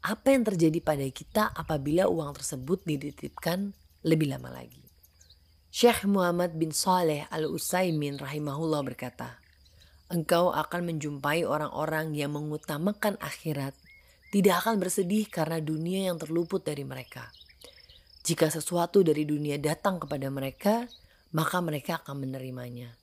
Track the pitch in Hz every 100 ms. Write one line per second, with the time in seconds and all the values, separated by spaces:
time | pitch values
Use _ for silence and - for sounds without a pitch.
0 | - 220 - 269 220 190 160 160 - 147
1 | 135 - - 214 185 - 160 151 135 165
2 | 190 170 147 143 - 139 127 180 - 143
3 | 143 - 143 - - 180 202 - _ _
4 | 170 160 151 135 127 123 120 139 - _
5 | _ _ _ - _ _ _ - 240 220
6 | 196 196 175 175 180 160 160 151 - 185
7 | 170 147 143 165 156 160 - 180 185 156
8 | 147 143 143 151 147 139 160 151 131 120
9 | 127 - 120 - _ _ _ - - -
10 | _ 175 156 170 175 147 - 175 175 160
11 | 147 143 143 156 131 147 151 - 156 156
12 | 160 147 143 147 151 151 - 147 180 208
13 | 214 202 147 - 165 143 135 - _ -
14 | _ _ _ 202 196 170 226 220 180 190
15 | 180 214 214 - 160 165 151 156 165 190
16 | 190 170 151 165 170 190 170 147 135 131
17 | 123 127 120 - - - - - _ -
18 | _ - - 165 160 160 - 175 170 202
19 | 175 151 151 147 151 143 147 160 208 185
20 | 151 143 135 139 135 - 202 226 240 -
21 | - _ _ 156 156 180 170 147 - 165
22 | - 143 131 135 131 127 123 120 120 117